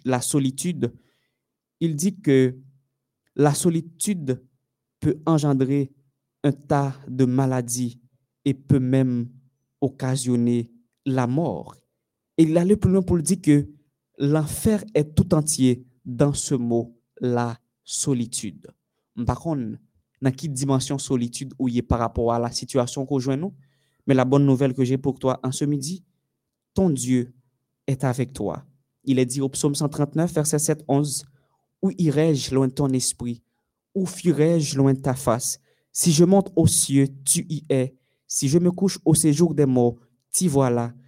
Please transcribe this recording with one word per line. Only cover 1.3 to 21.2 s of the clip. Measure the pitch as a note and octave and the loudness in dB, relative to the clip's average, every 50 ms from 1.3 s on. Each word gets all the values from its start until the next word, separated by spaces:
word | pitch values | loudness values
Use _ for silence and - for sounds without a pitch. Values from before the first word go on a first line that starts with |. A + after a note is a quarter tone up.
| _ _ _ _ _ _ _ _ _ - | _ _ _ _ _ _ _ _ _ -4
Il | E3 E3 D3+ | -4 -4 -2
dit | C#3+ F3 G#3 G#3 - | -2 -2 -4 -4 -2
que | - D3+ C3+ C3 C3 B2+ B2+ - - - _ _ _ _ _ _ _ _ _ _ _ _ _ | 0 4 4 4 4 2 0 -6 -14 -20 _ _ _ _ _ _ _ _ _ _ _ _ _
la | C3+ D3 D3 C#3+ | 0 2 2 2
solitude | - - F3 E3 E3 D#3+ E3+ - - - G#3 G3+ F3 C#3+ C3 B2 - - _ _ _ _ _ _ _ _ _ _ _ | 0 0 0 0 -2 -4 -8 -10 -6 -4 -4 -4 -4 -4 -6 -6 -6 -10 _ _ _ _ _ _ _ _ _ _ _
peut | - D#3 - D#3 - | -2 -2 -2 -2 0
engendrer | E3 D#3+ D3 D3+ D3 C#3 C3 C3 B2+ C#3+ C#3+ C3+ - _ _ _ _ _ _ _ _ _ _ | 0 0 2 2 2 2 2 0 0 0 -2 -2 -4 _ _ _ _ _ _ _ _ _ _
un | - C#3+ | -2 -2
tas | C#3+ - - - D3+ C#3+ C#3 C#3 C3 - - | -2 -2 -2 -2 0 0 0 -2 -6 -10 -12
de | - B2+ B2+ C3 | -6 -2 0 2
maladies | B2 B2 C3+ C3+ C3 B2+ B2+ A#2+ A#2+ A#2+ B2 B2 A#2 A#2 - _ _ _ _ _ _ _ _ - | 2 2 2 0 0 -2 -2 -4 -4 -4 -4 -4 -6 -6 -12 _ _ _ _ _ _ _ _ -4
et | C#3+ C3+ | -4 -4
peut | - - - C#3+ C3 | -2 0 0 2 2
même | B2+ B2+ C3 C3+ C3 B2+ B2 A#2+ A#2 A#2+ - - _ _ _ _ _ _ _ _ | 2 2 2 2 2 2 0 -2 -4 -6 -10 -20 _ _ _ _ _ _ _ _
occasionner | C#3+ C3 - - C#3 C3 C3 C3 B2 B2+ B2 A#2+ A#2+ A#2+ A#2+ A#2+ A#2 A#2+ _ _ _ _ _ _ - | -4 -4 -4 -4 -4 -4 -4 -2 0 0 0 2 2 2 0 0 -2 -6 _ _ _ _ _ _ -6
la | C3+ C3 C3 B2 | -4 -2 0 0
mort. | A#2+ C3 D3+ E3+ C3 F#2 C#2 - - - _ _ _ _ _ _ _ _ _ _ _ _ | 0 -2 -2 -2 -2 -4 -6 -10 -14 -18 _ _ _ _ _ _ _ _ _ _ _ _
Et | - E3 | 2 2
il | D#3 D#3+ | 4 4
allait | E3+ F3 F#3+ G#3+ | 2 2 2 2
plus | G#3 - F#3 | 2 2 2
loin | F#3 G3 | 2 2
pour | F#3 - F3+ E3+ | 2 2 0 0
dire | C#3+ D3+ F#3+ F3+ | 0 -2 -4 0
que | - D3+ D3 D3 C#3+ - - _ _ _ _ _ _ _ _ - | 2 4 4 4 2 -2 -8 _ _ _ _ _ _ _ _ -4
l'enfer | C#3 C#3+ D3+ D#3 D3+ - - - - A3+ G#3+ G#3 - - - | 0 0 0 0 -2 -4 -6 -2 0 0 0 0 -2 -2 -2
est | D3+ D3 D3+ - | -2 -2 2 2
tout | - - - F3 | 0 2 4 2
entier | D#3 D3 - - - C3 B2+ B2 B2+ - _ _ _ - | 0 2 0 0 2 2 2 2 0 -4 _ _ _ -14
dans | B2+ B2 A#2 C#3+ C#3+ | -6 -2 0 0 0
ce | C#3 - - - D3 | 0 -2 -4 -4 -2
mot, | A#2+ A#2+ A#2 A#2 A#2 A#2 A#2+ - _ _ _ _ - | -2 0 0 -2 -2 -2 -6 -10 _ _ _ _ -6
la | B2+ B2 A#2+ A#2+ A#2+ A#2 A2+ - _ _ _ _ _ | -4 -2 0 0 -2 -4 -6 -10 _ _ _ _ _
solitude. | - - - - D3 C3+ A#2+ A#2 A2+ - - A2 F#2+ C#2+ - - - _ _ _ _ _ _ _ _ _ A2+ A#2+ | -10 -8 -6 -4 -2 -2 -2 -4 -6 -8 -10 -10 -10 -12 -14 -20 -20 _ _ _ _ _ _ _ _ _ -6 -4
Par | G#2 B2 - | -4 -4 -4
contre, | - E3 D#3 C3+ A#2 G#2+ A2+ - _ _ _ _ _ _ _ _ | -4 -6 -4 -4 -6 -8 -10 -12 _ _ _ _ _ _ _ _
dans | C3+ C3+ | -4 -4
quelle | C3 - E3 D#3 | -4 -4 -6 -8
dimension | C3+ B2+ C#3+ C#3 C3+ C3 C3 - C#3+ C3+ | -6 -4 -2 0 0 0 -2 -4 -6 -6
solitude | - - C#3 A#2+ | -4 -4 -2 -2